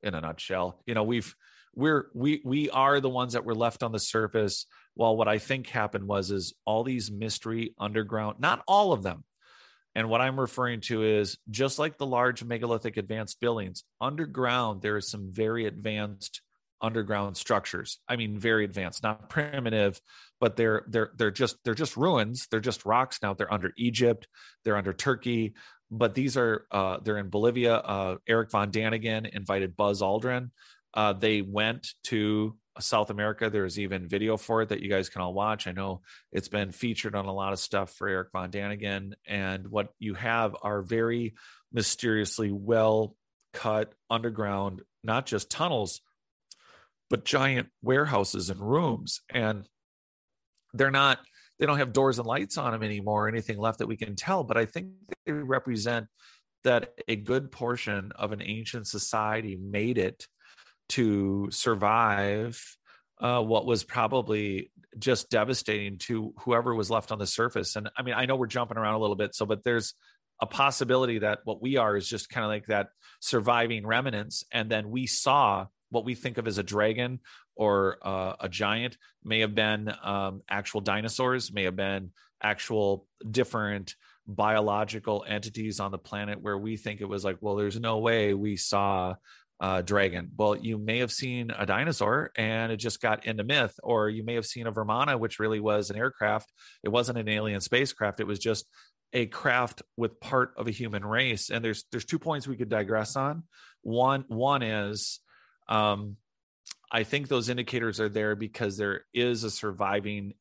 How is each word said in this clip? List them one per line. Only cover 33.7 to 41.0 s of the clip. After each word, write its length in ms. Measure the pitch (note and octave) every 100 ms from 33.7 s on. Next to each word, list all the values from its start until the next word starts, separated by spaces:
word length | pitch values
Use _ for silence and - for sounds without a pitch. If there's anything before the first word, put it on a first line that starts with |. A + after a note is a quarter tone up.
| F2
even 300 | G2+ F#2+ F2
video 300 | G2 A2 G#2+
for 240 | - A2+
it 80 | A2
that 100 | G#2+
you 80 | G2
guys 220 | F#2+ F#2
can 100 | F#2+
all 140 | F2+
watch. 320 | F#2+ G#2 G#2+ G2
I 60 |
know 280 | F2+ G2 F#2 - - _
it's 160 | F#2+ -
been 240 | G#2 F#2+
featured 420 | F2+ A#2+ A2 A2
on 120 | G2+ G2
a 80 |
lot 180 | F#2+ F#2+
of 60 | G2
stuff 360 | - G2 F#2+ -
for 120 | G2
Eric 200 | F#2 F#2
Von 180 | F#2+ F#2
Daniken. 640 | G2+ G2+ G#2 G#2 G2 G2 G2+ -
And 420 | G2+ F#2+ F#2+ F#2+
what 240 | G#2+ G#2 -
you 160 | G#2+
have 420 | F#2+ A#2 A#2 A2 G#2
are 180 | G#2 G#2
very 540 | F#2 A2+